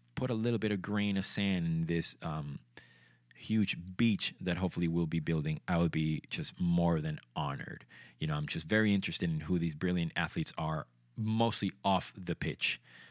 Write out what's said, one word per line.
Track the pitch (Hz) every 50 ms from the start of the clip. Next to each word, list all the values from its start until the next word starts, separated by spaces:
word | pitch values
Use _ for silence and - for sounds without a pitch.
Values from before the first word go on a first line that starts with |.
| _ _ _
put | - 127 123
a | 120
little | 110 110 120 120 107
bit | 107 107 104
of | 95 90
grain | 104 104 104 104 101 98
of | 95 95
sand | - - - 101 98 95 90 82
in | 82 82 82 82
this, | 80 85 85 82 - - - -
um, | 82 78 78 73 73 69 - - _ _ - - - - - - _ _ _ _ _ _
huge | - - - 107 110 101 - - 85 87 92 92
beach | - 120 117 104 90 - - - -
that | 92 90 87 87
hopefully | 95 90 - 87 87 82
we'll | 82 85 85
be | 78 82 80
building, | 78 82 82 78 73 78 78 73 -
I | - 87 85
would | 85 82
be | - 78 80 78 78 73 - -
just | - - 78 - - -
more | 90 87 85 85 85 85 82 78
than | 76 78 76 76 - _ -
honored. | - 73 71 69 - - - - - - - - - - - - -
You | 78 76
know, | 76
I'm | 76 76
just | 73 - 85 78
very | 78 107 110 110 107 101
interested | 98 - - 82 - 92 85
in | 80 78
who | 76 80 92 87
these | 85 82 76
brilliant | 76 - 90 90 87 85 80 -
athletes | 87 85 80 - 87 78 - -
are, | - 80 78 78 78 - - _ _ _ _ _
mostly | - 110 110 110 113 117 117 113 - - 92 - - -
off | 98 95 90 - - -
the | - 90 87 85
pitch, | - - 82 73 - - - - - _ - - - - -